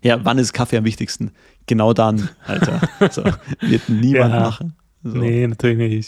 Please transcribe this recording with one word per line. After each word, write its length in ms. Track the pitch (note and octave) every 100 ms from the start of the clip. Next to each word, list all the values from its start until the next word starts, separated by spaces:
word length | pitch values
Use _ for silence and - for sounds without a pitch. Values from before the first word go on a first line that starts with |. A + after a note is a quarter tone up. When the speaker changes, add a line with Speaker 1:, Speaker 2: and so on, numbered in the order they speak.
Speaker 1:
Ja, 220 | A#2+ A#2 G#2+
wann 140 | B2+
ist 140 | A2
Kaffee 240 | - B2 A#2
am 80 | A2
wichtigsten? 460 | G#2+ - - A2 - _ _ -
Genau 260 | A2+ A2
dann, 360 | A2+ A2+ G#2+ G#2 - -
Alter. 340 | - - - - - E3+
So, 120 | - - - - -
wird 280 | A3+ A#2 -
niemand 440 | A2 B2 C3+ A#2+
Speaker 2:
Ja. 60 | A#2
Speaker 1:
machen. 340 | A2+ A2 E3 - _ _
So. 140 | A#2+ B2
Speaker 2:
Nee, 300 | A#2 A#2+ A#2+
natürlich 300 | A2 A#2+ A#2
nicht. 220 | A2+ A2